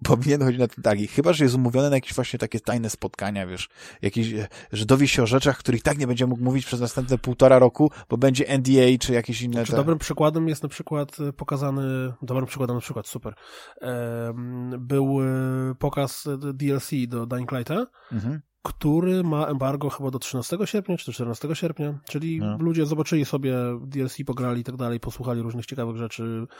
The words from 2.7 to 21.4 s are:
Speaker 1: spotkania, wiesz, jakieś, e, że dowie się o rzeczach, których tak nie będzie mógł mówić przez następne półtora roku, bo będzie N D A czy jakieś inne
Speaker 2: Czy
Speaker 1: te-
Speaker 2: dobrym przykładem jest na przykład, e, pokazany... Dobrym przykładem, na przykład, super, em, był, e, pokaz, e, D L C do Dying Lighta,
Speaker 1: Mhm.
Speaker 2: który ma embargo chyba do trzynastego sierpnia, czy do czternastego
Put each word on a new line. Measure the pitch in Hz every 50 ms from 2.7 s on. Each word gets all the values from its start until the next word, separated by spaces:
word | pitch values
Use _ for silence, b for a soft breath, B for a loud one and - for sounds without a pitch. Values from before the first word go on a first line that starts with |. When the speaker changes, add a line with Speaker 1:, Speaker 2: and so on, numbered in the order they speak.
| 107 117 113 104
Speaker 1:
spotkania, | - - - 95 - - 98 101 101 101 95
wiesz, | 90 90 92 - B B B B B B B
jakieś, | - 101 - 117 110 113 110
e, | 107 104 - B B B B
że | - 104 107
dowie | 107 135 135 143
się | 131 - 135 120
o |
rzeczach, | 107 127 135 - 143 127
których | - - - - 165 -
tak | 151 143
nie | 147 139
będzie | 123 123 120 127
mógł | 123 123 117 123
mówić | 127 131 135 120
przez | - 127 120
następne | 123 113 - 135 127 123 127
półtora | 117 - 131 120 - 135 131 131 127
roku, | 127 120 - - 151 147 B B B -
bo | 139
będzie | 123 135 135 127 135 143
N | - 139 139
D | 127 131
A | 135 131 127 127 127
czy | 117 - 131 123
jakieś | 117 110 - 113 113
inne | 123 120 120 117 113
Speaker 2:
Czy | 107
Speaker 1:
te- | 117
Speaker 2:
dobrym | 127 143 165 165 156
przykładem | - - 147 - 151 156 156 165 160
jest | 160 151 - -
na | 139
przykład, | - - 160 - 156 147 143 - - - 147 143
e, | 139
pokazany... | - 143 - 143 135 143 139 139 139 135 131 131 131 131 127 120 -
Dobrym | - 120 127 131 131
przykładem, | - - 135 131 120 123
na | 120
przykład, | - - 135 113 101
super, | - - 127 - 110 104 B B B B B B B B -
em, | - 127 123 120 120 117 117 117 117 117 117 123 123 123 123 123 123 127 123 127
był, | 123 123 139 139 139 135 139 135
e, | 135 131 131 131 131 131 131 131 131 131 127 -
pokaz, | - 143 - 143 139 131 - - -
e, | 151 139 135 147 143 135
D | 135 143 143 139
L | 135
C | - - 151 135 123
do | 120 123 117 120
Dying | 120 127 123 123 -
Lighta, | 139 127 120 - 156 214 254 - b b b b
Speaker 1:
Mhm. | 120 107 101 123 151 151 - _ _ _ -
Speaker 2:
który | - - - - 147 151 165 180 185 185 185 175
ma | 165 151 147 156
embargo | 147 147 131 131 135 147 139 147 139
chyba | - - 139 131
do | 127 120
trzynastego | - - - 127 120 - 170 190 202
sierpnia, | - - 208 190 - 175
czy | - -
do | 131 117
czternastego | - 120 117 117 -